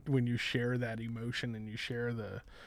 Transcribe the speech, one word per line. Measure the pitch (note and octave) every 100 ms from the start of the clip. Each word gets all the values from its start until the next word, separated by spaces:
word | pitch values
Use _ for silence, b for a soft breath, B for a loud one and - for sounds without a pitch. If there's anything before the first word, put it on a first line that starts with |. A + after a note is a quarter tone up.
| -
when | C3+ A#2+
you | A#2+
share | - B2+ A#2+ B2
that | A#2+ A2+
emotion | A2+ A2+ A#2 - B2 A2
and | G#2+
you | A2
share | - A#2+ A#2+
the, | A#2 G#2 B2 - b